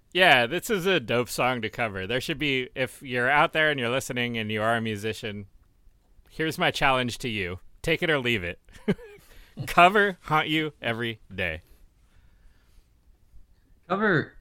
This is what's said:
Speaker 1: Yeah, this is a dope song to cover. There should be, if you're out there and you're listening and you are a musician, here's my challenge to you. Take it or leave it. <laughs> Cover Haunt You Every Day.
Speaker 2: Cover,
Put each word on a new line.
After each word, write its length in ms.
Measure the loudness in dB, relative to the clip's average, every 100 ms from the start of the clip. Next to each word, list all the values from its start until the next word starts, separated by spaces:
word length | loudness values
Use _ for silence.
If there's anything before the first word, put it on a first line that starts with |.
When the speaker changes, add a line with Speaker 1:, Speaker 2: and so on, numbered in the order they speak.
| _
Speaker 1:
Yeah, 320 | 4 6 6 6
this 240 | -2 -2
is 160 | -2 2
a 140 | 0
dope 300 | 2 0 0
song 320 | -2 -2 0
to 80 | -6
cover. 380 | -4 -4 -4 -4
There 140 | -4
should 180 | -4 -4
be, 300 | -2 -2 -4
if 280 | -6 -6 -6
you're 280 | -6 -2 2
out 240 | 4 4
there 160 | 2 0
and 100 | 0
you're 100 | -2
listening 480 | -2 -4 -4 -4 -4
and 120 | -4
you 120 | -2
are 160 | 0 0
a 40 |
musician, 680 | -2 -4 -6 -6 -8 -10 -14 -20 _ _ -20 _ _ -20 _
here's 280 | -6 -6 0
my 140 | -2
challenge 460 | 2 2 2 0 -4
to 100 | -6
you. 300 | -4 -4 -8 -14 -8
Take 200 | -4 -2
it 80 | 0
or 100 | 0
leave 240 | 2 -2
it. 160 | -2 -10 _ -8 -4
<laughs> 100 | -4 -4 -20 -20 -20 -20 -12 -2
Cover 500 | 6 6 6 2 -2
Haunt 260 | -2 0 0
You 260 | -2 -2 -6
Every 380 | -6 -4 -6 -8 -12
Day. 280 | -6 -4 -6 -12 -20 -20 _ _ -20 -20 _ -20 _ _ -20 _ _ _ _ _ -20 -20 _ _ _ -6
Speaker 2:
Cover, 440 | 0 4 2 0 -10